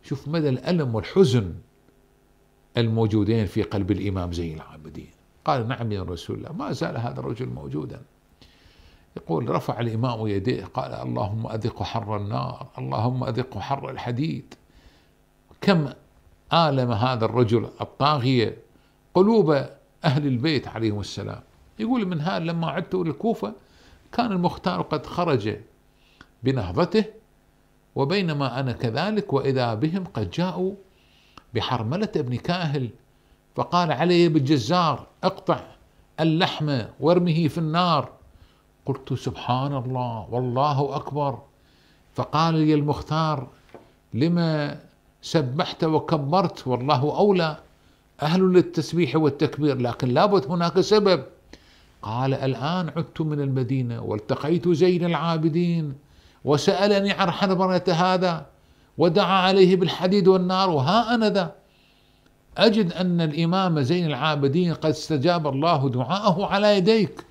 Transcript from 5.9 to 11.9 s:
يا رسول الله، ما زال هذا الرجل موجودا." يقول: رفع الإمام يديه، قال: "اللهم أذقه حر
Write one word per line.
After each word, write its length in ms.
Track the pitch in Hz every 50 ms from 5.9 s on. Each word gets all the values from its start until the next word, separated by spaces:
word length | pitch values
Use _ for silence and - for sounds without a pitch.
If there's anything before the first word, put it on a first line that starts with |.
يا 120 | 104 98 -
رسول 340 | 87 90 85 - - 107 104
الله، 140 | - -
ما 200 | - 196 285 -
زال 260 | 143 - 165 170 170 131
هذا 220 | 113 123 139 131
الرجل 280 | 127 135 127 110 127 123
موجودا." 540 | 123 135 143 139 135 151 156 - - - - _ _ _ _ _ _ _ - - _ _ _ - _ _ - - _ - _ _ _ -
يقول: 320 | - - 170 156 127 120
رفع 300 | 165 170 - - 135 107
الإمام 480 | 120 117 110 110 120 131 120 110 110 107
يديه، 380 | 101 98 98 123 123 123 92
قال: 260 | - - 131 135 131
"اللهم 560 | 120 110 127 127 120 123 117 92 104 110 110 -
أذقه 380 | 110 113 107 117 - - 101
حر 320 | -